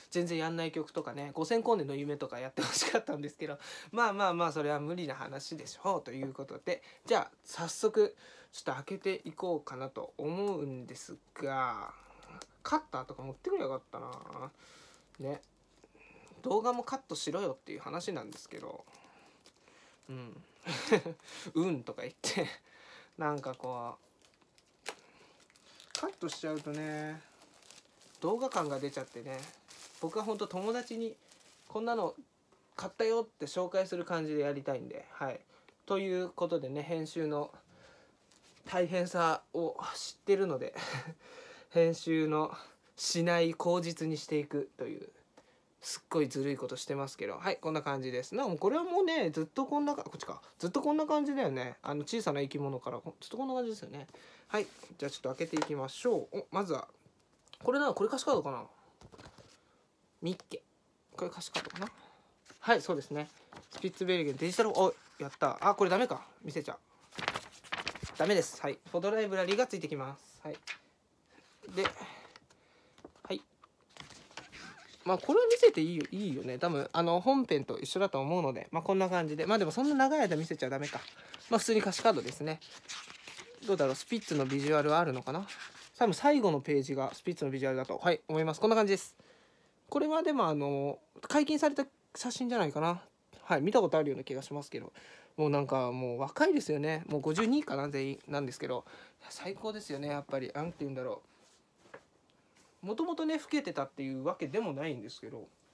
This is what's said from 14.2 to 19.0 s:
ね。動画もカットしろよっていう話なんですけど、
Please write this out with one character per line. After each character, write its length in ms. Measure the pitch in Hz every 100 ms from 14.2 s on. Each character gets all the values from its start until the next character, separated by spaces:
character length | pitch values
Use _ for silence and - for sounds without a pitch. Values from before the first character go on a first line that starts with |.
| - 127 131 - - - - - _ - 135
ね。 100 | 143 - _ _ _ - - - - - -
動 200 | 254 208
画 100 | 240
も 100 | 247
カ 140 | 247 269
ッ 40 | -
ト 80 |
し 160 | - -
ろ 120 | 180
よ 80 | 180
っ 60 | -
て 80 | -
い 40 | -
う 40 |
話 320 | 143 165 185
な 100 | 156
ん 80 | 104
で 80 | 101
す 100 | -
け 100 | -
ど、 260 | - - - -